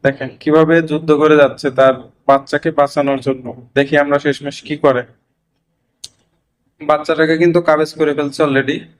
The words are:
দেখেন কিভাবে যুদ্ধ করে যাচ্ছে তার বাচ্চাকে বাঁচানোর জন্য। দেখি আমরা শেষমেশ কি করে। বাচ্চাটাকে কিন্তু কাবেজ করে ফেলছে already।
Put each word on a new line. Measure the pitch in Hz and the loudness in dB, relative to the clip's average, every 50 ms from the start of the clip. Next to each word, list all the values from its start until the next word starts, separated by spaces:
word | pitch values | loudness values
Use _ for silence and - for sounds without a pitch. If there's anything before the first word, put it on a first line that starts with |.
| - | -2
দেখেন | 139 135 - 135 127 - _ | -2 -4 -4 -12 -14 -14 _
কিভাবে | - 156 151 160 160 160 165 170 165 | -4 2 2 4 4 4 2 0 0
যুদ্ধ | 160 151 156 165 160 151 143 151 | -2 -6 -6 0 0 0 2 4
করে | 156 151 | 4 4
যাচ্ছে | 147 143 131 127 - - 143 | 4 4 2 0 -4 -8 -6
তার | 127 - - 135 131 127 - - _ _ _ | 0 2 2 2 2 0 -8 -20 _ _ _
বাচ্চাকে | - 139 135 135 - - 147 - 170 | 2 2 2 2 -4 -6 -4 -4 -4
বাঁচানোর | 156 - 143 139 - 151 143 139 139 131 | 0 0 -2 0 0 -4 -2 -2 -2 -4
জন্য। | 123 139 131 127 - 123 127 - - _ _ | -4 -6 -6 -6 -8 -16 -16 -16 -20 _ _
দেখি | 139 139 139 156 | -2 -2 2 2
আমরা | 147 143 143 143 143 | 0 0 2 -2 -2
শেষমেশ | - 151 139 - 147 143 135 - - | -2 -2 -4 -4 -8 -14 -14 -14 -12
কি | - 156 | -12 -10
করে। | 147 - 143 131 123 117 _ _ _ _ _ _ _ _ _ _ _ _ _ _ _ _ _ _ _ - - _ _ _ _ _ _ _ _ _ _ _ _ _ _ | 0 2 2 2 2 -4 _ _ _ _ _ _ _ _ _ _ _ _ _ _ _ _ _ _ _ -20 -20 _ _ _ _ _ _ _ _ _ _ _ _ _ _
বাচ্চাটাকে | 151 147 151 147 151 - 160 151 160 156 165 160 | -2 -2 -2 -2 0 -4 0 0 0 0 2 2
কিন্তু | 170 175 165 175 | 2 2 2 2
কাবেজ | 170 - 156 151 156 151 - 160 | 2 2 0 0 0 -4 -2 -4
করে | 160 147 143 | -2 -2 -2
ফেলছে | 147 147 143 143 - 165 | -4 -6 -8 -2 -2 -2
already। | 147 135 135 135 131 151 160 - - _ | 0 0 -2 -2 -2 -6 -8 -10 -16 _